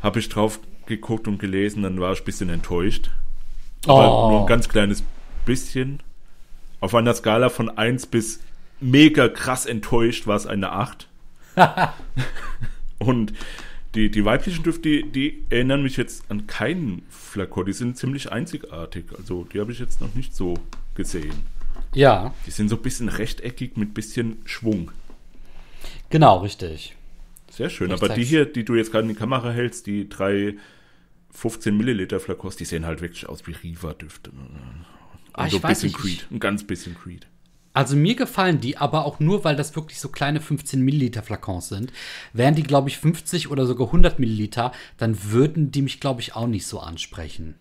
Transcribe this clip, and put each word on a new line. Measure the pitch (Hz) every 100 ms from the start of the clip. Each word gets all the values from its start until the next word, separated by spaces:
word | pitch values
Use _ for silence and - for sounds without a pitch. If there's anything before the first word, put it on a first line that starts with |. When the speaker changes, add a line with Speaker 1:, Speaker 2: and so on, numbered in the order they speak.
Speaker 1:
hab | - 107
ich | 107
drauf | - 107 107 - - -
geguckt | 110 - 113 110
und | 101
gelesen, | 98 95 104 107
dann | 98 92
war | 90
ich | 95
ein |
bisschen | - - 90
enttäuscht. | 85 - 87 95 - - - - - - - - - -
Aber | 135 127 117 113
Speaker 2:
Oh. |
Speaker 1:
nur | 107
ein | 107
ganz | 117 -
kleines | 113 101 101 - - - -
bisschen. | - 131 - 131 131 143 - - - - - - - -
Auf | 98
einer | 117 117
Skala | 113 113 110 127
von | - 113 -
eins | 110 127 -
bis | 117 113 - - - - -
mega | 131 135 151 151 123
krass | - - 127 -
enttäuscht | 117 - 117 113 120 110
war | 104
es | -
eine | 101 92
acht. | 92 104 - - - - - -
Speaker 2:
<laughs> | - 165 - 185 - - 135 127 - - - 117 - - -
Speaker 1:
Und | 107 123 104 104 - - - - -
die, | 110 107
die | 104
weiblichen | 104 117 - 170
Düfte, | 160 143
die, | 156 147 104
die | 123 143 - -
erinnern | 117 127 139
mich | 139 -
jetzt | 127 - -
an | 104 104
keinen | - 113 180 143 87 -
Flakon. | - - 104 90 - 92
Die |
sind | 98 123 127
ziemlich | 131 139 131
einzigartig. | 110 - - - 80 82 87 82 -
Also | 92 90 85
die | 95
habe | 104
ich | 120
jetzt | 120 -
noch | 110
nicht | - -
so | - 90 87 - - -
gesehen. | - - 90 76 71 - - - - -
Speaker 2:
Ja. | 139 139 104 104 - -
Speaker 1:
Die |
sind | - 107
so | 113
ein |
bisschen | 127 - 110
rechteckig | 90 110 - 120 - 127 -
mit | 104
bisschen | 107 107 131 113 110
Schwung. | - - 113 104 80 - - - - - - - - - - - -
Speaker 2:
Genau, | 156 143 92
richtig. | 101 - 90 78 - - - - - - -
Speaker 1:
Sehr | - 123
schön. | - 90
Speaker 2:
Ich |
Speaker 1:
Aber | 92 101
die | 110
Speaker 2:
zeig's. | 120
Speaker 1:
hier, | 160 143
die | 123
du | 110
jetzt | 117 110
gerade | 110
in | 113
die | 107
Kamera | 113 131 120
hältst, | 117 123 - -
die | 104 98
drei | - 95 101 101 101 - - _ - _ _ _
fünfzehn | - 117 - - 104
Milliliter | 120 113 92 95
Flakons, | - 92 92 -
die |
sehen | 82 85 80
halt | 80
wirklich | 85 - -
aus | 80 -
wie |
Riva-Düfte. | 78 85 82 82 - 76 - -
Und | 67 65 67 64 65 85 - - - -
Speaker 2:
Ah, | - 143
Speaker 1:
so | 190
Speaker 2:
ich |
Speaker 1:
ein |
Speaker 2:
weiß | 165 202
Speaker 1:
bisschen | -
Speaker 2:
nicht, | 87
Speaker 1:
Creed. | 98 90 -
Speaker 2:
ich |
Speaker 1:
Ein | 117
ganz | 104 104
bisschen | 104 90 - 85
Creed. | - 87 - _ _ _ _
Speaker 2:
Also | - 127
mir | 143 160 240
gefallen | 254 - 185 156
die, | 117 -
aber | 143 156
auch | 147 -
nur, | 151 202
weil | 165
das | 143 147 -
wirklich | 156 -
so | 135
kleine | - 143 147
fünfzehn | 147 147 - 131
Milliliter | 131 147 127 110
Flakons | - - - 90 -
sind. | 98 123 - - - -
Wären | 110 131 160
die, |
glaub | 135 139 139
ich, | -
fünfzig | 151 160 - 175 151
oder | 143 127
sogar | 123 127
hundert | 165 175 -
Milliliter, | 120 110 104 - 120 - - -
dann | 113 107 101
würden | 113 151 156 147
die | 139
mich, | 139 -
glaub | 143 123
ich, | -
auch | 113 120
nicht | 104 -
so | 104
ansprechen. | 76 82 - - 78 - 78 76